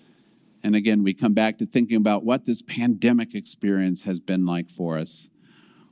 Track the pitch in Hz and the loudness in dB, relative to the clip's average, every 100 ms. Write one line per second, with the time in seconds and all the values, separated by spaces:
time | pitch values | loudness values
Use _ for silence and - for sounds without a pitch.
0 | _ _ _ _ _ _ 104 107 110 107 | _ _ _ _ _ _ 0 2 4 2
1 | 98 90 117 107 110 - 107 123 113 113 | 2 2 2 2 2 0 -2 0 2 2
2 | 107 101 113 131 - 113 - 120 120 107 | 2 0 0 -2 -2 -6 -6 -4 -2 2
3 | 117 120 113 104 - - 101 95 92 87 | 2 2 0 -8 -12 -6 -2 0 0 -2
4 | 98 87 - 92 90 87 85 - 85 80 | -4 -6 -2 -2 0 -4 -8 -8 -6 -4
5 | 82 - - _ _ _ _ _ _ | -6 -12 -20 _ _ _ _ _ _